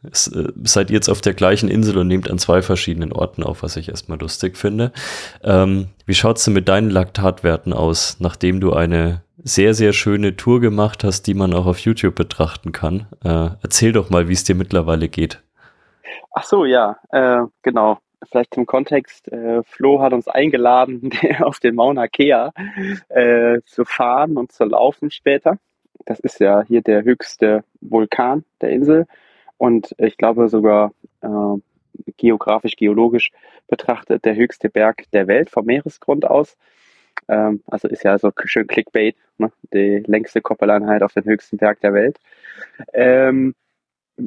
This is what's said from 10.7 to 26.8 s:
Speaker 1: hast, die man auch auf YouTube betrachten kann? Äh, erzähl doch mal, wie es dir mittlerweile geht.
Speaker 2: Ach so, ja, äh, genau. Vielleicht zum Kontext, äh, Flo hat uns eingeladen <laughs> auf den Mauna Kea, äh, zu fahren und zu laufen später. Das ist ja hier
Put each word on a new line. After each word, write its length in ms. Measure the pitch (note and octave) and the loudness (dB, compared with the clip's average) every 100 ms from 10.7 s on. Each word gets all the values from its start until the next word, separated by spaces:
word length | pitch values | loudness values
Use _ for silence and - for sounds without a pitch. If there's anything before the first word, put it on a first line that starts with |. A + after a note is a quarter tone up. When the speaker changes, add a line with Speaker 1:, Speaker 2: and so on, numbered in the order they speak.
| G#2 G#2+ - | 2 0 0
Speaker 1:
hast, 200 | G#2 F#2 | -4 -2
die 100 | - | -2
man 200 | G2 F#2+ | 0 0
auch 100 | F2+ | 0
auf 140 | F2+ F2 | 0 0
YouTube 380 | A2+ A2+ F#2+ - | -2 0 -2 -2
betrachten 560 | E2 - E2 - E2+ | -6 -4 -4 -6 -12
kann? 340 | - D#2+ F#2 G#2+ - | -6 -4 -4 -8 -10
Äh, 240 | F2 E2 E2 - | -4 -2 -2 -6
erzähl 300 | - - A2+ | -4 0 2
doch 180 | A2 F#2 | 2 2
mal, 180 | F2 E2+ | 0 0
wie 40 | |
es 100 | F2+ | -2
dir 120 | - F2+ | 0 -2
mittlerweile 520 | F#2 F#2 E2 D#2+ D#2+ | 0 -2 0 -2 -2
geht. 340 | - E2 - _ _ _ _ _ _ - - - | -2 -4 -6 _ _ _ _ _ _ -20 -20 -10
Speaker 2:
Ach 120 | - | -8
so, 220 | - G3+ C#3+ | 0 2 4
ja, 320 | B2+ G#2 G#2 _ | 2 2 -2 _
äh, 320 | C3+ B2+ B2 A#2 _ | 0 2 0 -2 _
genau. 360 | C3 A#2+ G#2+ G#2+ _ _ - | -2 2 2 0 _ _ -4
Vielleicht 260 | B2 A#2+ | -2 -2
zum 120 | - A#2+ | -4 -2
Kontext, 640 | C3 C#3 C#3+ - - - | -2 0 -4 -4 -14 -16
äh, 320 | A#2 A#2 A#2 | -10 -4 -4
Flo 400 | - - C3+ C#3 | -4 -2 2 4
hat 100 | C3+ | 2
uns 140 | B2 - | 0 -2
eingeladen 840 | C3 D3+ B2+ A#2+ B2 C3 B2 C3 | 0 0 2 4 4 2 -2 -8
<laughs> 260 | - D#3+ C#3+ | -4 -2 0
auf 220 | C#3+ - | -2 0
den 160 | B2 A#2 | 0 2
Mauna 320 | B2+ C#3 A#2 | 2 0 -2
Kea, 440 | - C#3+ B2 C3 - G3 G3+ F#3+ G3 - | 0 2 2 0 -8 -14 -10 -8 -10 -4
äh, 500 | B2 A#2+ A#2+ A#2 A#2+ | 2 4 4 2 0
zu 200 | - - | -2 -6
fahren 520 | A#2+ - B2 B2+ D#3 D3 | -4 -2 0 0 0 -2
und 140 | B2 | -4
zu 140 | - | -2
laufen 480 | A2 - B2+ - D3 | -2 0 0 0 -8
später. 440 | - C#3 C#3 D#3+ G3 _ _ _ _ | -4 0 0 0 -2 _ _ _ _
Das 140 | - A2 | -12 -8
ist 220 | - - | -6 0
ja 220 | G2 G2+ | 2 2
hier 200 | G#2+ A#2 | 2 0